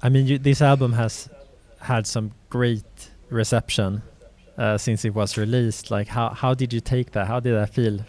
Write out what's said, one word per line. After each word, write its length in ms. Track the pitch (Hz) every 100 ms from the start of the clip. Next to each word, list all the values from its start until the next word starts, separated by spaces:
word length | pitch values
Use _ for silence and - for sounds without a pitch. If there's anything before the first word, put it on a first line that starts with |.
I 60 | 127
mean, 180 | 135 131
you, 120 | 139
this 220 | 139 139
album 300 | 143 139 127
has 360 | 117 113 - - - - - - -
had 260 | - 120 104
some 260 | 117 107 - _
great 340 | 123 120 113 - - - - -
reception, 720 | 117 107 117 - - 98 104 - - - - - -
uh, 180 | 110 107
since 280 | - 110
it 100 | 113
was 240 | 104 101 -
released. 520 | 107 123 117 - -
Like, 180 | 101 104
how, 200 | 120 113
how 240 | 113 131
did 180 | 127 127
you 80 | 117
take 320 | - 127 123
that? 140 | 107 95
How 140 | 123
did 140 | 123
that 160 | 110 104
feel 280 | - 113 101